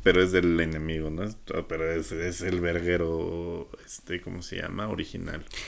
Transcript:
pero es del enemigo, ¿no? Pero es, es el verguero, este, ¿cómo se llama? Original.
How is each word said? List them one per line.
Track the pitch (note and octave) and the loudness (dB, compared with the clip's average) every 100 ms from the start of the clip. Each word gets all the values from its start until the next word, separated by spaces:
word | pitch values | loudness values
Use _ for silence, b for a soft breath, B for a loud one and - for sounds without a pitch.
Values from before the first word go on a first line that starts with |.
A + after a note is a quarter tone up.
pero | - F2+ | 6 8
es | F#2 | 8
del | F#2 F2 E2 | 6 6 4
enemigo, | E2 D#2 D#2 D#2+ D#2 | 2 0 -2 -2 -2
¿no? | D#2 G2+ A2+ - E2 D#2+ | -2 -4 -6 -6 -6 -4
Pero | D#2+ D#2+ | -2 0
es, | E2 D#2 | 0 -2
es | D#2+ F2 E2+ | -4 -4 -2
el | F2 F2+ | 0 0
verguero, | F2 E2+ F2 F2 E2 E2 E2+ E2+ E2+ E2+ - - | 2 2 2 2 2 0 -2 -4 -4 -6 -8 -14
este, | - - - F2+ | -12 -12 -8 -8
¿cómo | - F2+ | -6 -10
se | F2 F2 | -8 -8
llama? | E2+ F#2 G#2+ | -6 -6 -4
Original. | E2+ - F2 E2+ D#2+ - B | -4 -6 -8 -8 -8 -10 B